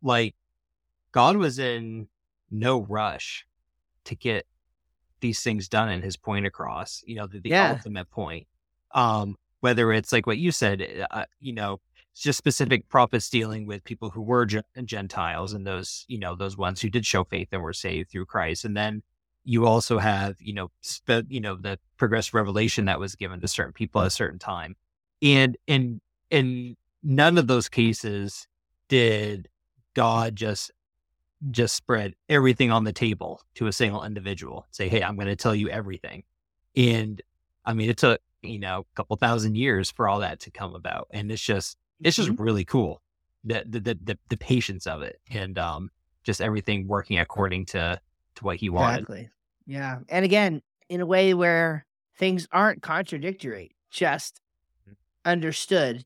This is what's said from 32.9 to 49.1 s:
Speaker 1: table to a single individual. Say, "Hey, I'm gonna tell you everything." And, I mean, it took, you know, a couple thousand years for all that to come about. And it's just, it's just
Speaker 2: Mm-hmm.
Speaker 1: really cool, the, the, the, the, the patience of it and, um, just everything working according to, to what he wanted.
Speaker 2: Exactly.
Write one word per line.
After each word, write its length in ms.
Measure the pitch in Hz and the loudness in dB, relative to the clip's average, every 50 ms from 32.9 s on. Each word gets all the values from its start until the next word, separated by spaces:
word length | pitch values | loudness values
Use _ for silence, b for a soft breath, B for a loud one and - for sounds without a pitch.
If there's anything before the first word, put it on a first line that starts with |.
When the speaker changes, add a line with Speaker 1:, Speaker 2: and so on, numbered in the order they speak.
Speaker 1:
table 500 | 101 - 120 110 104 - 87 80 80 - _ _ _ | -2 0 0 0 0 -2 -6 -10 -12 -14 _ _ _
to 120 | - 117 | -4 -4
a 60 | 107 | -2
single 300 | 98 - 120 107 101 107 - | 0 2 2 2 0 -2 -6
individual. 600 | 107 104 101 95 98 98 85 - 62 - - - _ | -8 -8 -8 -8 -8 -8 -8 -10 -12 -14 -14 -14 _
Say, 180 | - - 98 92 | -8 -6 -2 0
"Hey, 140 | 104 107 | 0 0
I'm 140 | 92 92 107 | 0 -2 -2
gonna 200 | 98 101 98 101 | -4 -4 -4 -2
tell 180 | - - 117 104 | 0 0 0 2
you 140 | 104 104 101 | 0 0 -2
everything." 560 | - 110 104 98 92 - - - - - - _ _ _ _ _ _ _ _ _ - | -4 -6 -8 -8 -10 -12 -12 -14 -16 -16 -20 _ _ _ _ _ _ _ _ _ 2
And, 460 | 131 123 120 117 113 110 107 107 95 - _ _ _ _ _ _ _ - | 4 6 6 4 2 0 -4 -6 -10 -14 _ _ _ _ _ _ _ -6
I 100 | 117 113 | -4 -2
mean, 160 | 110 107 117 | 0 0 0
it 80 | 117 - | 2 4
took, 220 | - 127 113 - _ _ _ _ | 4 4 4 2 _ _ _ _
you 160 | - 117 117 104 | -12 -10 -10 -8
know, 220 | 98 92 92 95 | -6 -6 -6 -6
a 160 | 92 - _ | -8 -8 _
couple 200 | - 98 - 107 | -8 -6 -4 -2
thousand 400 | 101 - 117 117 113 107 110 107 | 0 2 2 2 2 0 0 0
years 340 | 110 131 139 110 95 92 - | 0 2 2 2 2 0 -2
for 180 | - - 117 101 | -2 -2 0 0
all 120 | 98 104 | 0 0
that 200 | 101 87 78 - | -2 -4 -6 -10
to 100 | - - | -14 -16
come 240 | - - 101 90 85 | -14 -12 -12 -12 -12
about. 340 | 82 82 87 82 82 - - | -10 -10 -10 -8 -10 -10 -10
And 180 | - 107 104 104 | -8 -8 -6 -6
it's 120 | 113 110 | -6 -4
just, 340 | - - 107 98 - - - _ _ _ _ - | -2 -2 -2 -2 -2 -6 -10 _ _ _ _ -2
it's 140 | 156 170 170 | 0 2 2
just 140 | - 202 - | 2 2 0
Speaker 2:
Mm-hmm. 120 | - 107 | 0 0
Speaker 1:
really 220 | 104 113 110 101 90 | 0 2 2 0 0
cool, 380 | - - 135 107 78 73 - _ _ _ _ _ _ _ _ - | 2 2 2 2 0 -4 -8 _ _ _ _ _ _ _ _ -6
the, 200 | 110 117 107 113 113 | -6 -4 -4 -6 -6
the, 120 | 110 117 | -8 -6
the, 180 | 98 120 113 85 | -4 -4 -4 -4
the, 160 | 92 110 101 - _ - | -6 -8 -8 -8 _ -6
the 60 | 117 | -6
patience 500 | - - - 131 123 - - 95 90 - | -4 0 2 2 2 2 -2 -6 -8 -8
of 160 | - 78 78 | -8 -8 -8
it 180 | 69 57 - - _ - | -8 -10 -12 -14 _ -10
and, 280 | - 107 95 95 92 90 | -8 -8 -8 -6 -6 -4
um, 320 | 90 85 78 80 95 104 - _ _ _ _ _ - | -4 -4 -4 -6 -8 -12 -14 _ _ _ _ _ -4
just 160 | - 104 - | -4 -2 -2
everything 460 | 113 110 107 107 98 - 104 98 92 95 | -2 -2 -2 -2 -2 -2 -2 -2 -2 -2
working 300 | 104 98 95 - 104 90 | -4 -4 -2 -2 0 0
according 480 | - - - - 98 95 90 92 95 | 0 0 0 0 0 0 0 -2 -4
to, 340 | - - 95 85 87 87 - - _ _ _ _ _ _ | -4 -4 -2 -2 -2 -2 -4 -8 _ _ _ _ _ _
to 80 | - - | -8 -6
what 120 | 98 87 | -6 -4
he 120 | 90 107 98 | -2 -2 -2
wanted. 320 | 87 90 90 120 120 - | 0 2 2 2 2 0
Speaker 2:
Exactly. 300 | 104 - | -4 -8